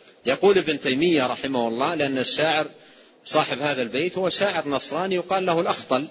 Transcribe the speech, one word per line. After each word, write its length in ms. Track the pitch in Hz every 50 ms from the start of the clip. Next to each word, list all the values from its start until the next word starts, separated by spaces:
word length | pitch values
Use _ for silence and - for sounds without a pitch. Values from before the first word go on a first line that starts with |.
| - - - _ -
يقول 320 | 120 135 143 - 196 202 185
ابن 220 | 156 156 151 135
تيمية 460 | - 143 131 135 160 180 165 147 127
رحمه 420 | 127 123 - - 135 135 123 117 117
الله، 260 | 113 117 135 156 175
لأن 240 | 156 147 139 135 131
الشاعر 480 | 123 - - - 151 160 156 156 151 147 - - - - - - - - _ _ -
صاحب 360 | - - 156 151 - 143 123
هذا 220 | 143 151 143 127 127
البيت 360 | 113 104 131 165 180 175 180
هو 100 | 190 175
شاعر 400 | - - 196 202 180 165 147 143
نصراني 460 | 143 131 - - 143 156 185 196 190
يقال 320 | 180 170 180 190 190 190
له 140 | 180 165 165
الأخطل، 480 | 180 - - - - - 135 127 147 -